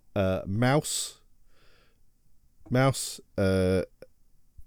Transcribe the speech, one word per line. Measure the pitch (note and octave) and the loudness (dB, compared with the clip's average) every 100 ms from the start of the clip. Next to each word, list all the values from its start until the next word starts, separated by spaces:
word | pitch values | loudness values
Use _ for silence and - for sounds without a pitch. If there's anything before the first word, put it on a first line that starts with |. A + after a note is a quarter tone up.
| _ | _
uh, | G#2 F#2+ F#2 - | -2 0 -2 -4
mouse, | G2+ B2 D3 - - - - _ - - - - - _ _ - _ _ - _ _ - | 0 2 2 0 -8 -8 -14 _ -20 -20 -20 -20 -20 _ _ -20 _ _ -20 _ _ -2
mouse, | B2 C3+ - - - - - | 2 2 0 -6 -10 -10 -2
uh, | F#2+ F#2+ F#2 F#2 - _ - _ - - - - | 2 4 2 2 -2 _ -20 _ -20 -20 -20 -18